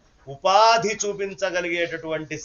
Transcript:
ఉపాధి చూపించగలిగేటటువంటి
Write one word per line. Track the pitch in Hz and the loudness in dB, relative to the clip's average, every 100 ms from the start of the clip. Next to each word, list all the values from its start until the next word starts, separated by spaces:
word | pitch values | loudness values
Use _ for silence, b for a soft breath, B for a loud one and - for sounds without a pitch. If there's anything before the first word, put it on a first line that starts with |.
| _ _ - | _ _ -18
ఉపాధి | 139 185 196 226 226 202 214 | -4 2 6 6 6 0 -4
చూపించగలిగేటటువంటి | 208 196 196 185 185 175 175 170 170 165 160 156 151 147 | -6 -6 -8 -4 -4 -2 -4 -4 -4 -6 -6 -8 -6 -12